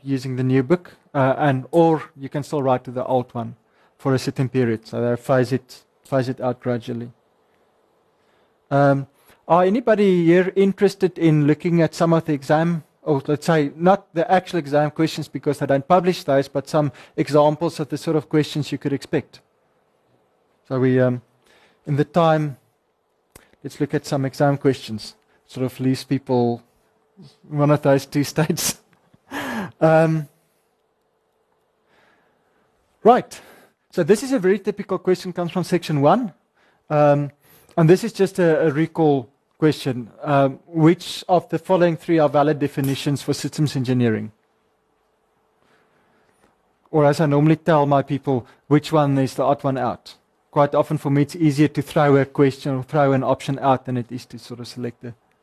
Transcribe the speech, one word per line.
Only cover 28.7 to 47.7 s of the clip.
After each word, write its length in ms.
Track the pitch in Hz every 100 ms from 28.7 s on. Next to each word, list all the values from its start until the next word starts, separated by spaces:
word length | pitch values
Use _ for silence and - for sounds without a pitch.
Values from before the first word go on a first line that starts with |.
| - _ _ _ _ _ 285 269 233 185 -
Um, 480 | 160 160 160 160 143 _ _ _ _ _ _ _ _ _ _ _ _ _ _ _ _ _ _ _ _ _ _ _ _ _ _ _
right. 380 | 202 240 - - - - _ _ _
So 120 | -
this 200 | 160 220
is 100 | 269
a 60 | 262
very 200 | 185 208
typical 400 | 208 202 - 180
question, 340 | - 180 185
comes 180 | 175 170
from 140 | 185
section 360 | 160 175 - 151
one. 320 | 139 214 214 - _ _ _ _ -
Um, 440 | 151 147 143 143 - _ _ _ -
and 120 | 160
this 140 | 185
is 80 | 233
just 260 | - 190 -
a, 300 | 170 151 160
a 20 |
recall 580 | 139 160 - 156 139 113 _ _ _
question. 520 | 156 139 143 123 110 -
Um, 380 | 147 139 135 131 -
which 580 | 170 160 175 - - -
of 200 | 175 -
the 100 | 160
following 380 | - 185 175 160
three 220 | - 165
are 100 | 147
valid 300 | 143 147 143
definitions 640 | 143 - 135 135 147 139
for 120 | -
systems 420 | - 147 - 147 139
engineering? 560 | 123 127 117 110 110 - _ _ _ _ _ _ _ _ _ _ _ _ _ _ _ _ _ _ _ _ _ _ _ _ _
Or 140 | 156 143
as 140 | 151
I 60 | 151
normally 300 | 143 156 156
tell 300 | -